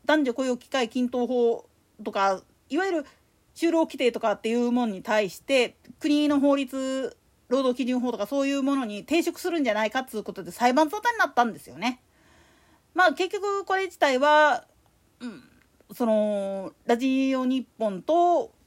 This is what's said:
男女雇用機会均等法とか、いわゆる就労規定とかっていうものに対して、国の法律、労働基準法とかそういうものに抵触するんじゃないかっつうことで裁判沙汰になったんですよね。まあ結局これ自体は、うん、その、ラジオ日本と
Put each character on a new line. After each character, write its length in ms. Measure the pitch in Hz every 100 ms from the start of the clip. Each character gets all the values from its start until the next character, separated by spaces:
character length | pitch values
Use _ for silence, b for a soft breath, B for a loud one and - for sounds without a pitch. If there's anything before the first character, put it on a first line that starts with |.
男 200 | - 311
女 100 | 262
雇 100 | 240
用 120 | 262 247
機 120 | -
会 200 | 269 240
均 200 | 254 247
等 180 | 254 240
法 400 | 247 233 - - _ _ _
と 80 | 214
か、 300 | 208 196 190 - _ -
い 100 | 285
わ 80 | 392
ゆ 60 |
る 140 | 339 285 b _ _ _
就 160 | - 330
労 100 | 320
規 160 | 320 -
定 140 | 254
と 80 | 240
か 120 | 226
っ 80 | 202
て 80 | 226
い 60 |
う 160 | 240 240
も 140 | 240 233
の 60 |
に 100 | 190
対 280 | - 214 196
し 80 | -
て、 380 | - 277 220 _ - -
国 280 | 311 294 294
の 120 | 285
法 160 | 285 277
律、 600 | 262 269 262 262 254 - _ _ -
労 140 | 254
働 140 | 262 247
基 100 | 247
準 140 | 254
法 120 | 247
と 60 | 220
か 80 | 202
そ 160 | 277
う 40 | 277
い 60 |
う 100 | 277
も 140 | 269 277
の 80 |
に 200 | 226 208
抵 180 | - 330
触 180 | 339 330
す 100 | 359
る 100 | 339
ん 40 |
じ 60 | 254
ゃ 40 |
な 100 | 214
い 60 | 220
か 100 | 262
っ 60 | 262
つ 80 | 214
う 40 |
こ 100 | 202
と 100 | 196
で 80 | 170
裁 200 | - 247
判 160 | 254 311
沙 100 | 415
汰 140 | 480
に 60 | 466
な 80 | 339
っ 80 |
た 100 | 247
ん 80 | 240
で 60 | 185
す 100 | -
よ 80 | 143
ね。 240 | 226 247 _ b b b b b b b _
ま 120 | 320 359
あ 60 |
結 180 | 285 359
局 340 | 403 403 392
こ 120 | 381 381
れ 100 | 381
自 120 | -
体 200 | 285 254
は、 460 | 294 302 302 - - _ _ _ _ _
う 60 | 240
ん、 160 | 175 - _ _ _ _
そ 120 | - 233
の、 680 | 220 214 202 196 196 185 _ -
ラ 120 | 233
ジ 360 | 262 262 269
オ 100 | 262
日 220 | 254 262 226 -
本 240 | 220 185
と 500 | - 330 349 330 - _